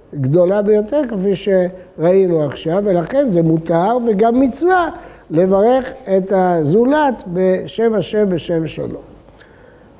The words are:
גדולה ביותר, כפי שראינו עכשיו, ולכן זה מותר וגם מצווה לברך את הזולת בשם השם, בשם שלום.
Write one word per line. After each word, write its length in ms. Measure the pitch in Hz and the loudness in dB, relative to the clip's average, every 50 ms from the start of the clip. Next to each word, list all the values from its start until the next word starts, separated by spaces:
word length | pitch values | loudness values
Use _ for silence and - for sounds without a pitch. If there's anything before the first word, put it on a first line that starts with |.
| - - - | -20 -12 -8
גדולה 460 | 147 131 131 151 180 175 180 196 214 | -4 -2 2 2 2 4 2 2 0
ביותר, 400 | 202 208 214 214 214 214 277 302 294 233 | 2 2 2 2 0 0 -2 -2 -2 -2
כפי 240 | 233 190 185 202 190 | -4 -4 -2 -2 -2
שראינו 1080 | - - 208 190 185 180 175 180 - - - - - 156 175 185 196 190 175 165 156 151 | -2 -2 0 0 0 0 -2 -6 -10 -20 -16 -6 -2 0 2 4 4 2 2 2 0 -2
עכשיו, 400 | 139 - - - 160 170 202 202 | -4 -6 -6 -4 -2 -2 0 0
ולכן 460 | 208 180 175 160 160 262 277 294 247 | 0 0 0 -2 -2 0 0 0 2
זה 100 | 180 170 | 2 2
מותר 560 | 165 160 160 160 160 - 165 165 180 214 240 254 233 | 2 2 2 0 0 -2 0 0 0 0 0 0 0
וגם 320 | 233 208 190 226 233 233 254 | 0 0 2 2 2 2 2
מצווה 500 | 277 254 - - 320 359 370 359 339 302 - - - - - - - - | 2 0 0 0 0 2 2 2 0 -2 -6 -10 -16 -20 -20 -20 -10 -2
לברך 600 | 165 160 185 190 196 196 208 240 254 262 247 - - - - 196 190 | 0 2 2 4 4 4 4 4 2 2 0 -4 -10 -12 -4 -2 -2
את 140 | 196 185 196 208 | 0 0 0 0
הזולת 880 | 190 185 180 175 165 151 139 175 220 240 262 294 302 302 277 226 - - 185 170 | 0 2 2 0 0 0 2 2 2 2 2 2 2 0 0 -2 -4 -8 -6 -4
בשם 600 | 185 185 185 185 180 170 151 - - 226 233 220 | 0 0 0 0 0 -4 -6 -4 -2 0 0 0
השם, 360 | 202 165 - 214 214 214 190 | -2 -2 -2 -2 0 0 0
בשם 380 | 180 151 - - 170 160 160 | -2 -4 -4 -4 -4 -2 -4
שלום. 340 | 147 - - - 60 - - - - - - - - - - - - - - - - - - - - - | -4 -6 -8 -10 -10 -10 -12 -16 -20 -20 -20 -20 -20 -20 -20 -20 -20 -20 -20 -20 -20 -20 -20 -20 -20 -14